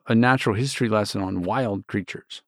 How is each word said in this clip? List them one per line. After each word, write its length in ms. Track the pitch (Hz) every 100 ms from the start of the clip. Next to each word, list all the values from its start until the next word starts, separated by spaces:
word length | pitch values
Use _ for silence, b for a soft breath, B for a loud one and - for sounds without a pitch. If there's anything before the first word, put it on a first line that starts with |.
| -
a 60 | 113
natural 400 | 123 131 120 101
history 320 | 139 - 117
lesson 340 | 107 101 101
on 200 | 95 92
wild 460 | 90 123 117 98 -
creatures. 540 | 107 87 - - -